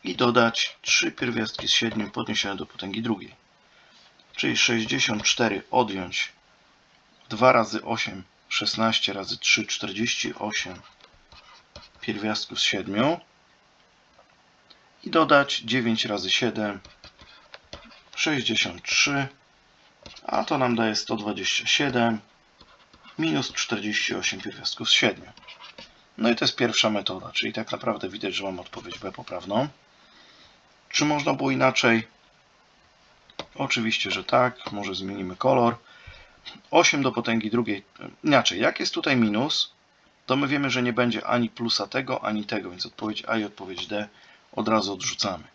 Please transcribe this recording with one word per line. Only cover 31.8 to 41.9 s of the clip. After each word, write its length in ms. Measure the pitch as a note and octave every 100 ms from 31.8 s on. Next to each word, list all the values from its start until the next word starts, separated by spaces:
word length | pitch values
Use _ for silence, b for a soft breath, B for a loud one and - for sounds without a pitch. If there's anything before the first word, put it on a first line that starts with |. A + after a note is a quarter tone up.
| B2 A2+ A2 _ _ _ _ _ _ _ _ _ _ _ _ - - -
Oczywiście, 560 | C3+ - A2+ G#2+ G#2
że 120 | F#2+
tak. 480 | F#2 B2+ B2 A#2+ -
Może 240 | G#2 G2 F#2
zmienimy 400 | G2 G2 F#2 F#2
kolor. 420 | C3 C3 A#2 A#2 B B B B B B B B _
Osiem 320 | D#3 E3+ D3
do 80 | C3
potęgi 380 | A#2+ A#2 A2+ A2
drugiej, 340 | A#2 A2 G2 - - - -
inaczej, 360 | D#3+ C#3 - F2+
jak 200 | A#2+ -
jest 140 | -
tutaj 220 | - D#3 C3
minus, 540 | A2 G#2 C#3 - - _ _ _ _ _ -
to 100 | C3
my 120 | C#3+
wiemy, 220 | C#3+ C#3
że 140 | B2
nie 100 | B2
będzie 340 | A#2 A#2+ A2 -
ani 220 | A#2+ A2+
plusa 380 | - A#2 -
tego, 380 | G2+